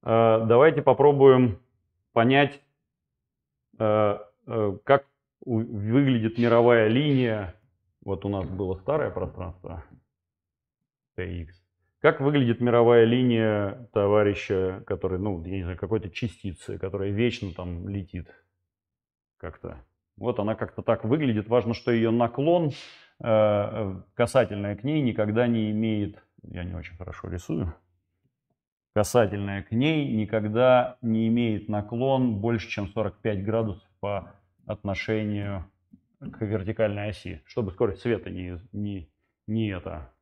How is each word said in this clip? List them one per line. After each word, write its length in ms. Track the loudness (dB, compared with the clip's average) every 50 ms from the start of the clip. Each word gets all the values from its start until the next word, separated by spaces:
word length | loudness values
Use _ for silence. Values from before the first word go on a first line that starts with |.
| 0
Э, 440 | 2 2 4 6 6 4 4 4
давайте 340 | 4 6 6 6 6 4 4
попробуем 760 | 2 2 4 6 6 4 6 8 8 8 8 8 6 2 0 -4 _ _ _ _ _ _ _ _ _ _ _
понять, 440 | 2 4 4 6 4 4 2 0 -10 _ _ _ _ _ _ _ _ _ _ _ _ _ _ _ _ _ _ _ _ _ _ _ -2
э, 400 | 0 2 4 4 4 2 2 -2 -8 -18 _ _ _
э, 320 | -8 -4 -2 -2 -2 -4 -6 _
как 220 | 4 4 4 4 _ _ _ _ _ _ _ -8
у-, 140 | -4 -2 -2
выглядит 800 | -2 -4 -6 -6 -4 2 2 4 4 4 2 2 0 -2 0 2
мировая 500 | 2 4 6 6 8 8 6 6 6 4
линия. 680 | 2 2 2 2 2 2 2 0 -2 -4 -6 -10 -12 _ _ _ _ _ _ _ _ _ _
Вот 220 | -8 -8 -4 -4
у 60 | -4
нас 180 | -4 -4 -6 -6
было 280 | -6 -6 -6 -6 -6
старое 340 | -6 -4 -4 -4 -2 -2 -4
пространство, 760 | -6 -6 -8 -8 -8 -10 -12 -12 -12 -14 -16 -14 -14 -14 -16 _ -20 _ _ _ _ _ _ _ _ _ _ _ _ _ _ _ _ _ _ _ _ _ _ _ _
Т 280 | -12 -10 -8 -8 -10 -12
Х. 80 | -14 -16 _ _ _ _ _ _ _ _ _
Как 180 | 2 2 2 4
выглядит 420 | 0 0 2 2 2 2 0 0 0
мировая 420 | 2 4 6 6 8 8 8 6
линия 880 | 6 4 2 2 2 2 2 2 0 0 0 -2 -4 -6 -10 -18 -6 _
товарища, 920 | 0 2 4 4 4 4 2 0 -2 -4 -4 -2 -2 -2 -2 -4 -8 -8
который, 320 | -8 -8 -6 -4 -4 -4 -4
ну, 260 | -4 -6 -6 -6 -8
я 120 | -8 -8
не 60 | -8 -8
знаю, 120 | -8 -8
какой-то 320 | -8 -6 -4 -4 -4 -4 -8
частицы, 720 | -10 -8 -8 -8 -8 _ -12 -12 -12 -12 -12 -12 -10 -8
которая 320 | -8 -8 -6 -6 -4 -4
вечно 420 | -2 0 0 0 -2 -4 -10 -10 -10
там 340 | -10 -10 -10 -10 -10 -10 -8
летит 440 | -8 -8 -10 -10 -12 -14 -14 _ -20 _ _ _ _ _ _ _ _ _ _ _ _ _ _ _ _ _ _ _ _
как-то. 480 | _ -16 -16 -16 -14 -14 -14 -14 -14 -20 _ _ _ _ _ _
Вот 240 | -8 -6 -6 -4 -4
она 140 | -4 -4 -4
как-то 260 | -4 -6 -8 _ -8
так 240 | -2 -2 -2 -2 0
выглядит. 440 | -2 -2 0 0 0 -2 -2 -2 0
Важно, 260 | 0 0 0 0 -6
что 160 | -4 -2 0
её 200 | 0 2 2 2
наклон, 580 | 2 2 0 -2 -2 -2 0 0 2 2 0 -2
э, 40 | -4 -8 -16 -20 -20 -20 -20 _ _ _ -2
э, 800 | 2 4 4 4 4 4 2 0 -2 -4 -6 -6 -6 -8 -10 -14 _ _
касательная 600 | -2 -2 2 4 2 2 2 0 -6 -4 -6 -6
к 60 | -6 -4
ней 200 | -2 -2 0 0
никогда 440 | 0 0 0 -2 0 2 2 2
не 240 | 2 2 0 0 0
имеет, 540 | 0 -2 0 0 0 -2 -2 -4 -6 -14 _ _ _ _ _
я 220 | -14 -12 -10 -10
не 100 | -8 -10
очень 220 | -10 -12 -12 -16
хорошо 320 | -16 -14 -14 -14 -14 -12 -10
рисую, 460 | -10 -10 -8 -6 -6 -6 -4 -6 -8 _ _ _ _ _ _ _ _ _ _ _ _ _ _ _ _ _ _ _ _ _ _ _ _
касательная 680 | -2 -2 2 2 2 2 2 0 -6 -6 -6 -6 -8 -8
к 100 | _ -2
ней 380 | 0 0 0 0 0 -2 -2
никогда 840 | -2 -2 -2 -2 -2 -4 -2 -2 0 2 4 6 6 4 4 0 -6 _ -4
не 260 | -2 0 0 0 0
имеет 400 | 0 0 0 0 -2 -4 -6 -6
наклон 720 | -6 -6 -6 -6 -6 -4 -2 0 0 0 0 0 -2 -2
больше, 300 | -2 -2 -2 -2 -4 -8
чем 180 | -8 -8 -8 -6
сорок 300 | -4 -4 -4 -4 -4 _
пять 260 | _ -4 -4 -4 -4
градусов 420 | -2 -2 -2 -2 -4 -6 -12 _ _ _ _
по 320 | -8 -8 -6 -8 -10 -12 -20 _ _ _ _ _ _
отношению 1000 | -12 -12 -8 _ -8 -6 -6 -4 -4 -4 -2 -2 -4 -6 -6 -6 -8 -10 -10 -12 -14 _ _ _ _ -20 _ _ _ _ _
к 240 | -18 -18 -10 -8 -6
вертикальной 640 | -4 -4 -4 -4 -6 -2 -2 -2 -2 -2 -4 -8 -8
оси, 340 | -10 -10 -12 -14 -14 -14 _
чтобы 260 | _ -8 -6 -6 -6 -2
скорость 300 | -2 -2 -2 -2 -4 -4
света 260 | -4 -4 -4 -4 -10
не, 320 | -12 -10 -10 -10 -12 -14 -16 -14 -10
не, 380 | -8 -8 -8 -8 -10 -12 _ _ _ _ _ _ _ _
не 220 | -6 -4 -4 -2 -4
это 420 | -4 -8 -10 -12 -12 -12 -14 -18 _ _